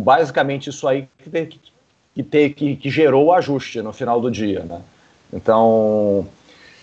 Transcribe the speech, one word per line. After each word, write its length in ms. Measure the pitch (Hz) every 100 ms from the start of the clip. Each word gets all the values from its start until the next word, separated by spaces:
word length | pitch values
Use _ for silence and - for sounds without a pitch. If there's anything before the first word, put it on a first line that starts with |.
| 113
basicamente, 640 | 151 151 156 139 139 143
isso 180 | 135 147
aí 220 | 139 135 _
que 140 | 160
tem 140 | 165 160
que, 120 | - _ _ _ _ _
que 100 | -
tem 300 | - 147 143
que, 220 | 143 147 139
que 140 | 139
gerou 340 | 151 151 135 151
o 80 |
ajuste 480 | 180 139 135 - 117
no 100 | 107
final 300 | - 120 120
do 80 | 123
dia, 300 | 104 104 92
né? 220 | 85 85 - _ _ _ -
Então, 920 | 90 - 110 113 113 107 107 104 98 95 _ _ - - _